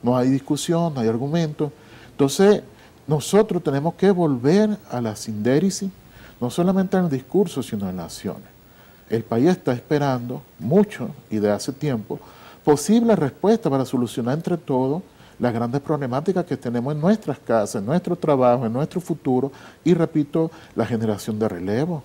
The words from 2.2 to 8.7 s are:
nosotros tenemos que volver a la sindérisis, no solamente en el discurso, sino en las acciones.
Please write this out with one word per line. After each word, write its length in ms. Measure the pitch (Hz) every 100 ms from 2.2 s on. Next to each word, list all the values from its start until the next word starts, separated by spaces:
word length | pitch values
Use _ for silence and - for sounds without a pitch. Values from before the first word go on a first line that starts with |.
| 139 - 196 208 - - - - -
nosotros 560 | 151 - 196 220 175
tenemos 320 | 160 - 156 170
que 140 | 190
volver 680 | 180 160 127 127 190 214 208 -
a 120 | 123
la 140 | 117 104
sindérisis, 760 | - 107 107 139 190 185 196 - - - - -
no 100 | 123
solamente 460 | - 175 190 190 190
en 60 | 180
el 40 |
discurso, 520 | 135 - 185 202 -
sino 280 | 120 107 98
en 80 | 92
las 80 | 82
acciones. 480 | - 101 - - _ _